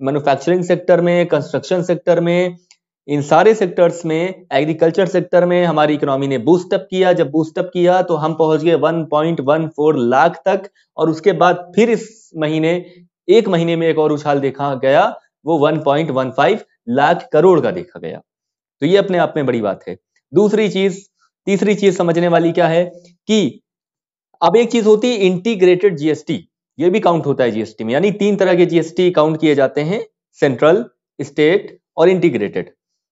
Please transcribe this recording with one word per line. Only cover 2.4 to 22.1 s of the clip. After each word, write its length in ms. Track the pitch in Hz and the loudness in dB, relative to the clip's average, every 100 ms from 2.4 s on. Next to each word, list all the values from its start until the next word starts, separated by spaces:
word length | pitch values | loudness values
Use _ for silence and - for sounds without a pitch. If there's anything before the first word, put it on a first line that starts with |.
| 180 175 _ _ _ _ - | -2 -6 _ _ _ _ -6
इन 140 | 147 | -4
सारे 320 | 143 160 196 | 2 4 4
सेक्टर्स 520 | 220 185 175 170 170 165 | 4 0 2 0 0 -6
में, 400 | 160 185 185 - | -4 -4 -8 -6
एग्रीकल्चर 520 | 131 151 156 165 165 185 | -2 -2 0 0 0 0
सेक्टर 400 | 185 180 180 175 | -2 0 0 2
में 200 | 180 175 | 2 0
हमारी 280 | 156 151 | 0 0
इकोनॉमी 340 | 147 143 135 139 | 0 -2 -2 -2
ने 100 | 131 | -2
बूस्ट 360 | 117 175 - | 2 0 0
अप 140 | 196 - | -6 -4
किया। 220 | 185 185 | -2 0
जब 180 | 170 147 | 2 0
बूस्ट 280 | 151 156 180 | -2 -4 -4
अप 100 | 180 | -6
किया 280 | 180 175 185 | -2 2 2
तो 140 | 180 156 | 0 -2
हम 180 | 156 | -2
पहुंच 300 | 160 160 156 | 0 0 0
गए 120 | 160 156 | 2 0
वन 300 | 151 165 147 | 0 -2 -2
पॉइंट 360 | 151 160 165 | -2 -2 -2
वन 260 | 131 156 160 | 0 -2 -2
फ़ोर 300 | - 151 147 | -2 0 0
लाख 440 | 120 131 165 170 190 | 2 2 2 0 -4
तक, 240 | 190 190 _ _ - | -4 -4 _ _ -4
और 120 | 160 | -4
उसके 220 | 156 202 | -2 0
बाद 400 | 165 170 - - - | 2 2 0 -4 0
फिर 140 | 233 | 0
इस 420 | 214 - _ _ 160 | 0 -6 _ _ -6
महीने, 480 | 151 156 160 180 175 - _ _ - | -4 -2 -2 -2 -6 -20 _ _ 2
एक 180 | 226 202 | 2 4
महीने 280 | 170 170 165 | 0 0 0
में 120 | 165 | 0
एक 120 | 156 | 0
और 120 | 151 | 0
उछाल 280 | 147 147 143 | 0 -2 -2
देखा 360 | 135 131 143 131 | -2 -4 -6 -2
गया, 440 | 135 147 214 - _ _ 139 | 2 2 2 -2 _ _ -4
वो 120 | 160 | 0
वन 220 | 127 147 | 0 0
पॉइंट 300 | 139 143 160 | 0 0 -2
वन 220 | 131 127 | -4 -4
फ़ाइव 280 | 120 156 220 - _ 120 | 0 0 0 -6 _ -6
लाख 400 | 127 151 170 - | 0 2 0 -2
करोड़ 280 | 120 185 170 | 2 4 4
का 100 | 120 | 0
देखा 280 | 90 85 87 | -4 -10 -14
गया। 220 | 82 80 _ _ _ _ _ - | -14 -14 _ _ _ _ _ -6
तो 60 | 147 | 0
ये 120 | 196 | 2
अपने 200 | 190 180 | 2 0
आप 160 | 156 160 | -2 -2
में 100 | 131 | -2
बड़ी 160 | 120 | -2
बात 180 | 104 92 - | -4 -6 -10
है। 100 | 90 _ _ _ | -16 _ _ _
दूसरी 360 | 175 208 208 208 | 0 2 2 -2
चीज, 400 | 190 196 185 - _ _ _ - | 0 -2 -4 -14 _ _ _ -4
तीसरी 300 | 196 208 190 | -2 0 0
चीज 220 | 196 180 | 0 0
समझने 300 | 170 | 0